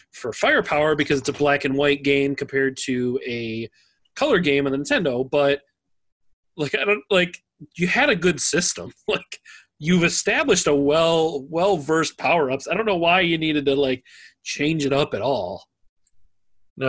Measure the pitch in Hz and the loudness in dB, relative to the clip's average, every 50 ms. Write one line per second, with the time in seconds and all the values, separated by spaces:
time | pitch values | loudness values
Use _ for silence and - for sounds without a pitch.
0 | - _ - - - 117 107 - - 262 311 - 180 - 160 147 151 156 156 143 | -20 _ -18 -10 -10 -8 -4 0 0 2 2 2 0 0 0 2 2 2 2 0
1 | 147 - 151 135 - - 135 - 147 143 143 143 - 139 135 139 147 143 143 143 | 0 0 0 -2 -2 -4 -2 0 2 2 2 2 0 -2 0 2 2 2 2 2
2 | 139 139 143 139 139 139 139 - 143 131 - 135 135 135 131 - - - 127 123 | 2 2 2 2 2 0 -2 -4 -6 -4 -2 0 0 0 -2 -4 -6 -4 -2 -2
3 | 123 123 123 - - 127 120 120 117 113 113 113 113 110 - _ _ _ _ _ | -2 -2 -4 -4 -6 -6 -6 -6 -6 -6 -6 -8 -8 -10 -14 _ _ _ _ _
4 | _ _ _ - 269 311 247 180 175 147 139 139 139 139 135 139 147 - 285 254 | _ _ _ -4 0 2 2 2 2 2 2 2 0 0 -2 -4 -2 -2 -2 0
5 | 180 139 120 123 131 127 - 143 143 139 143 139 - _ _ _ _ _ _ _ | 0 0 -2 -2 -4 -2 0 2 2 2 2 0 -4 _ _ _ _ _ _ _
6 | _ _ _ _ _ _ _ _ _ _ _ - 147 135 - 135 - 202 208 - | _ _ _ _ _ _ _ _ _ _ _ -6 -4 -2 -2 -2 0 -2 -2 -2
7 | - _ 196 180 175 175 - - _ _ _ _ 156 - _ - 175 185 - 226 | -2 _ 2 2 2 0 -2 -12 _ _ _ _ -20 -20 _ -4 -2 0 2 2
8 | 277 294 226 170 165 180 170 139 - - - 175 - - - - - 92 - _ | 2 2 2 2 2 0 0 0 -2 0 0 0 0 -2 -4 -6 -10 -12 -16 _
9 | _ - - - - _ - - _ - - - _ _ _ _ 147 165 180 175 | _ -4 -4 -4 -6 _ -20 -20 _ -20 -20 -20 _ _ _ _ 0 2 2 4
10 | 165 170 - - - 196 226 285 320 277 196 - - 165 147 143 143 143 147 165 | 2 2 0 0 -2 0 0 0 2 2 2 2 4 2 2 2 4 4 4 4
11 | 165 165 165 165 160 160 143 139 131 143 160 165 180 208 196 160 139 139 156 165 | 4 4 4 2 2 0 -2 -4 -8 -6 -2 0 2 2 2 0 0 0 0 0
12 | 156 - - - - 165 165 170 147 127 131 - - - 165 196 226 214 196 170 | 0 0 -4 -4 0 0 2 2 2 0 -2 -4 -4 -4 -4 -2 0 0 0 0
13 | 170 170 175 190 185 170 165 160 160 156 151 147 139 139 139 139 143 131 127 127 | 2 2 2 2 2 2 0 0 0 0 0 0 0 2 2 2 2 0 0 -4
14 | - - - - - - _ _ _ - - - 143 151 165 156 143 135 139 139 | -6 -16 -20 -20 -20 -20 _ _ _ -10 -6 -2 -2 -2 0 0 0 0 2 0
15 | 151 - - 101 104 135 135 113 92 90 98 87 - _ _ _ _ _ _ _ | 0 0 -2 -4 -2 -2 -2 -2 -4 -6 -8 -12 -14 _ _ _ _ _ _ _
16 | _ _ _ - - _ _ _ _ _ _ _ _ _ _ - 131 | _ _ _ -20 -20 _ _ _ _ _ _ _ _ _ _ -4 -2